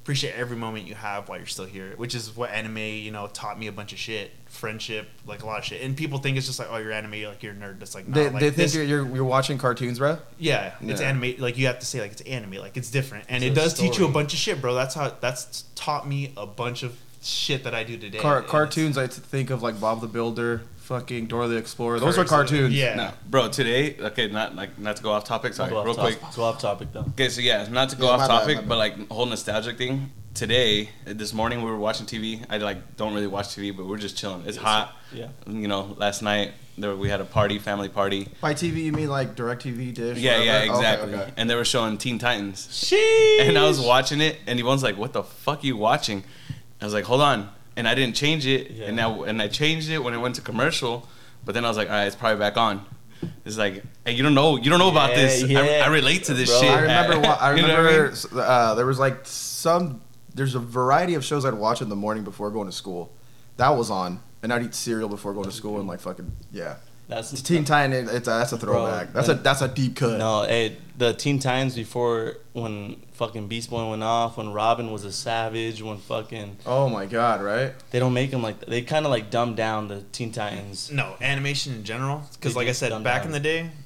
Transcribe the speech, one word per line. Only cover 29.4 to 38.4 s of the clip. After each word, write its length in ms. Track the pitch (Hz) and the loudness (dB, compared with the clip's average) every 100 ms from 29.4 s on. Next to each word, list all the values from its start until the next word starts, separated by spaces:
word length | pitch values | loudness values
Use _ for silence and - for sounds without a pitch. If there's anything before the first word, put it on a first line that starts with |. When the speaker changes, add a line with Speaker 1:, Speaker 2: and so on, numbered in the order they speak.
| - 107 113 117 | -2 -4 -4 -6
Speaker 4:
thing. 340 | 123 135 135 - - | -4 -4 -4 -10 -12
Today, 560 | - 110 120 120 104 104 - - | -8 2 4 4 4 0 -10 -12
uh, 80 | 104 | -10
this 180 | 104 | -6
morning, 300 | 110 113 120 | -2 -2 -2
we 60 | 113 | -4
were 80 | 110 | -2
watching 260 | 104 110 110 | -2 -2 -6
T 140 | 117 | -6
V. 220 | 110 110 110 | -6 -6 -6
I, 100 | 107 | -4
like, 360 | 104 95 - - | -2 -4 -10 -6
don't 180 | 107 104 | -4 -2
really 100 | 101 | -2
watch 280 | 98 101 - | -4 -6 -6
T 40 | |
V, 100 | 101 | -8
but 160 | 95 92 | -6 -8
we're 100 | 107 | -6
just 180 | 101 - | -6 -8
chilling. 280 | 107 92 85 | -8 -8 -10
It's 100 | 101 | -2
Speaker 3:
Yeah, 80 | |
Speaker 4:
hot. 320 | 110 107 107 - - | 2 2 0 -10 -16
Speaker 3:
so, 60 | 117 | -14
yeah. 100 | 117 - - | -14 -14 -10
Speaker 4:
You 200 | 107 104 | -6 -2
know, 280 | 98 98 101 | -2 -2 -2
last 240 | 104 101 | -2 0
night, 300 | 107 104 101 - - - | 0 0 0 -6 -18 -6
there, 180 | 101 98 | -4 -2
we 140 | 101 | -2
had 100 | 101 | -2
a 40 | 95 | -2
party, 320 | 110 101 104 | 2 2 2
family 320 | 104 101 98 | -2 -4 -2
party. 380 | 104 98 98 98 | 0 0 0 -4
Speaker 2:
By 140 | - | -4